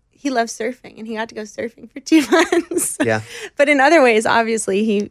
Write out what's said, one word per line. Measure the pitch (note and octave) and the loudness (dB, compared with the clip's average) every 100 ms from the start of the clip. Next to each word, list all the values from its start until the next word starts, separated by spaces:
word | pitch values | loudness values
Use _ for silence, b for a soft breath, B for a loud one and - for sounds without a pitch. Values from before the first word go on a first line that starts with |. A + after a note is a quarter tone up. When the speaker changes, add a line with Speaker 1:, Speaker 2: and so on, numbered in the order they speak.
| _ | _
Speaker 1:
he | _ C#4+ | _ -4
loves | B3 A#3 - | -2 -4 -6
surfing | A3+ B3+ - - | -8 -10 -16 -16
and | A3 | -10
he | |
got | A3 A3+ | -10 -10
to | |
go | A3+ | -12
surfing | G#3+ - A3+ - A3+ | -14 -10 -10 -12 -20
for | C#4 | -16
two | - D#4+ A#3 | 0 2 4
<laughs> | |
months. | D#4+ F4 E4+ E4 F4+ - - | 2 2 -2 -2 -4 -4 -4
Speaker 2:
Yeah. | A#2 A2 G#2+ B B - | -2 -2 -6 B B 0
Speaker 1:
But | C#4+ | 2
in | C#4+ | 4
other | C4+ E4 | 4 6
ways, | B3+ A3 G#3+ | 6 4 2
obviously, | A#3 A3 A3+ - F#3+ | 0 0 -2 -2 -2
he, | A3 G3+ G#3 | 0 -2 -4